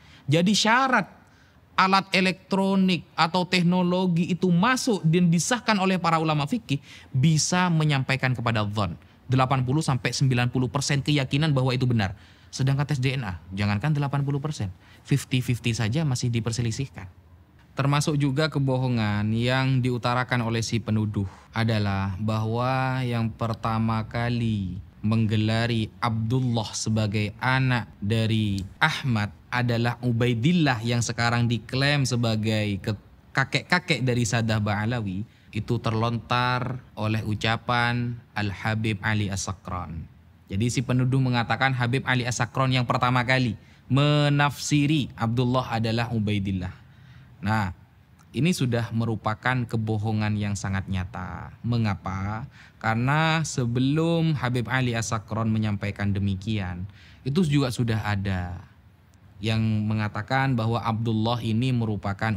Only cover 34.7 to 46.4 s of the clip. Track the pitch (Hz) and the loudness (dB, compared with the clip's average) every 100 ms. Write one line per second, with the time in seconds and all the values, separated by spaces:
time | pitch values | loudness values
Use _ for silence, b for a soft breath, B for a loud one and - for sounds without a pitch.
34.7 | 104 107 123 101 92 113 B B 107 101 | -2 -2 -2 -4 -6 -8 B B -8 -2
35.7 | 117 113 113 117 117 - 123 123 123 117 | -2 0 0 0 -2 -2 0 0 -2 -4
36.7 | 127 - - 107 110 107 104 110 113 - | -8 -12 -6 -2 -2 -2 -2 0 -2 0
37.7 | 120 120 120 120 120 - - 104 90 113 | 0 2 0 -2 -6 -10 -6 -4 -4 -2
38.7 | 110 110 98 110 107 101 95 - 87 - | -2 -2 -2 -2 -2 -2 -4 -6 -8 -10
39.7 | 90 85 82 78 - - - - 95 120 | -10 -8 -12 -14 -18 -20 -20 -8 -2 0
40.7 | 139 123 127 127 135 131 123 117 113 131 | 0 0 0 2 2 2 0 0 0 2
41.7 | 127 123 117 113 127 120 123 120 - 131 | 2 0 0 0 -2 -2 -2 -2 0 2
42.7 | 127 120 127 123 127 120 131 123 98 B | 2 0 0 2 2 2 2 2 -2 B
43.7 | B - 127 147 147 147 143 143 - - | B -2 2 4 4 4 2 2 0 0
44.7 | 147 143 156 113 - 117 120 123 127 120 | 2 2 2 -2 -4 -2 0 0 0 0
45.7 | 113 113 113 117 113 104 101 | -2 0 -2 -2 -2 0 0